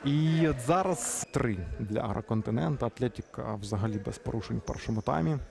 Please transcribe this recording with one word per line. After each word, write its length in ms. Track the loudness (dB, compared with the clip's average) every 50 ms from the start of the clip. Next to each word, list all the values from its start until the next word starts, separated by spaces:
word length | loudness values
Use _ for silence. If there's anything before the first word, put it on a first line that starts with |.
| 2
І 440 | 2 2 4 4 4 4 6 4 4
от 80 | 4 2 2 4
зараз 600 | 4 4 4 2 0 0 0 -4 -4 -4 -6 -2 -2
три 240 | 0 2 2 0 0 -4 -6 -4 -4
для 200 | -4 -2 0 -2
«Агроконтинента». 840 | 0 0 -2 -2 0 0 0 0 2 2 0 2 2 2 0 0 0
Атлетіка 720 | -2 0 0 -2 -2 -2 -4 -12 -10 -8 -8 -6 -4 -6
взагалі 420 | -6 -4 -2 -2 0 0 0 0 -2 -4
без 120 | -4 -8 -6
порушень 400 | -6 -4 -4 -4 -4 -4 -4 -4
в 40 |
першому 400 | -4 -4 -8 -6 -4 -2 -2 0
таймі. 360 | 0 0 0 2 2 2 0 0 -4 -8